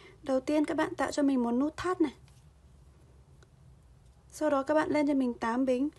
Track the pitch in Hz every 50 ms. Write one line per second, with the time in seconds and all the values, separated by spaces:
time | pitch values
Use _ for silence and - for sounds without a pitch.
0 | - - - - - - 269 262 262 - 302 311 294 294 320 285 320 - 339 -
1 | 277 - 285 294 285 277 269 254 240 233 233 247 277 302 - - - 349 370 370
2 | 330 269 - - - - - - - - - - - - - - - - - -
3 | - - - - - - - - - - - - - - - - - - - -
4 | - - - - - - - - 311 302 285 269 269 - 302 311 311 - 277 302
5 | 294 285 294 269 262 247 233 - - 226 226 247 269 262 254 247 277 302 -